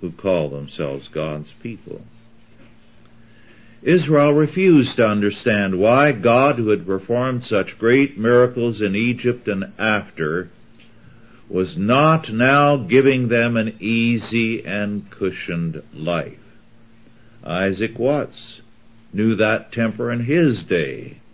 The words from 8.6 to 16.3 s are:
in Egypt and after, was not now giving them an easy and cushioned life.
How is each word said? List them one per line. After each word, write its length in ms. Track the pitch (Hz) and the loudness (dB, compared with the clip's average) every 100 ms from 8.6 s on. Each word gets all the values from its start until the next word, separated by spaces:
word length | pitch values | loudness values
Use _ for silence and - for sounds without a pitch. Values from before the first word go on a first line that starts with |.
| 117 107 | -4 -2
in 160 | 104 98 | -2 -2
Egypt 500 | 117 120 123 120 - | -2 -2 -4 -4 -4
and 240 | 98 95 - | -6 -6 -4
after, 680 | 107 107 98 - 78 82 87 - - - - - - - - - - | -2 -2 -4 -6 -4 -4 -6 -16 -20 -20 -20 -20 -20 -20 -20 -20 -8
was 300 | 92 92 78 | -4 -4 -4
not 520 | 101 127 156 160 - | 0 2 4 2 -2
now 420 | 110 127 143 143 143 | 0 2 4 4 2
giving 540 | 104 123 135 131 123 | 2 4 4 2 0
them 260 | 117 117 117 | 0 0 0
an 220 | 110 110 | -4 -6
easy 840 | 101 113 117 120 - 117 113 113 - | -4 0 0 0 -2 -2 -2 -4 -6
and 440 | 98 104 104 - | -6 -4 -6 -10
cushioned 720 | - 95 90 - 87 85 78 - | -6 -6 -6 -8 -6 -6 -8 -14
life. 440 | 76 78 85 71 | -10 -4 -4 -4